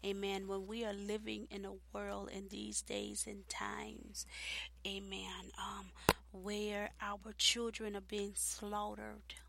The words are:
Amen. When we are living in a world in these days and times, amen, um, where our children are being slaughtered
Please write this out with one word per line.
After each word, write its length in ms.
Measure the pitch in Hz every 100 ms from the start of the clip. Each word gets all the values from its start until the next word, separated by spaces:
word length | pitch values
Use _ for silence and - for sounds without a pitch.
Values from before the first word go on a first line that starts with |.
Amen. 440 | 196 196 196 196 190
When 180 | 190 190
we 180 | 220
are 80 | 226
living 540 | 202 202 208 214 214 208
in 160 | 202
a 320 | 196 190 - 202
world 320 | 202 202 196
in 140 | 196 196
these 320 | 208 214 208
days 420 | - 208 208 208 -
and 200 | 208 196
times, 760 | - 202 - 214 214 - - - - - - - -
amen, 680 | - 196 196 196 185 185 190 -
um, 300 | 202 202 190 - - - -
where 580 | 190 185 208 208 208 208 -
our 320 | 202 208 226 208
children 560 | - 240 233 220 214
are 60 | 202
being 320 | 190 208 202
slaughtered 1000 | 196 - - 208 208 208 208 214 214 - -